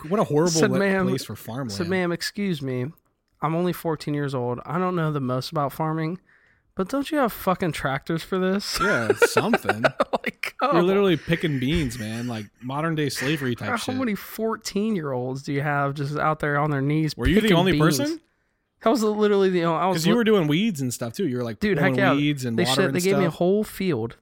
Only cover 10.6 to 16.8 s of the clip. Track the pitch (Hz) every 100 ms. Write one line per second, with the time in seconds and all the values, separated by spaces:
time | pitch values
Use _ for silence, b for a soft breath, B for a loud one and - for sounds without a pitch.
10.6 | 262 285 175 196 196 156 - 165 175 135
11.6 | 123 170 135 113 107 113 120 113 104 _
12.6 | 123 139 165 156 143 - 131 156 131 120
13.6 | - 233 - 262 254 196 - - 220 220
14.6 | - 196 220 202 147 127 127 135 139 139
15.6 | 147 143 143 143 143 147 147 156 151 147
16.6 | 151 143